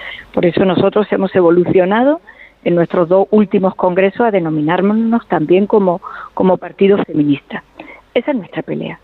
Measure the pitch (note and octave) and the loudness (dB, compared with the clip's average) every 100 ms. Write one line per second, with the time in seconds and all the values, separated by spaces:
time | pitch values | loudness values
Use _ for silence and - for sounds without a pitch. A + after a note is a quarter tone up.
0 | - - - - F3+ - F#3+ E3+ G3 G#3 | -18 -18 -10 -2 0 2 2 2 2 0
1 | G3+ G3 F#3+ F#3+ E3+ F3 F3 F#3 F3+ G#3+ | -2 -2 -2 2 4 4 2 2 2 2
2 | C4+ D#4+ - - - _ - F3 E3 F3 | 0 -2 -6 -20 -20 _ -2 0 0 0
3 | E3 F#3 G3 G#3+ G#3 G3+ F#3 - F#3 F3+ | 2 2 2 2 2 0 -2 -2 -2 0
4 | G3 - A#3+ G3 E3 D#3 D3+ F3+ G3 A3 | 0 0 0 0 -2 -2 -2 0 0 0
5 | A3+ A#3 - E3 D3+ F3+ G3+ A3 F#3+ F3 | 0 -2 -2 -4 0 0 2 2 0 -2
6 | - - - - F#3 F3 F3 - G3 G3+ | -8 -18 -12 -2 0 0 -4 0 2 2
7 | - D3+ D3 C#3 - - - - - - | 0 -2 0 -2 -6 -16 -16 -20 -20 -20
8 | _ - A#3+ C4 E3+ D#3+ D#3+ D#3 E3 E3 | _ -4 -2 -4 -6 -10 -8 -8 -10 -14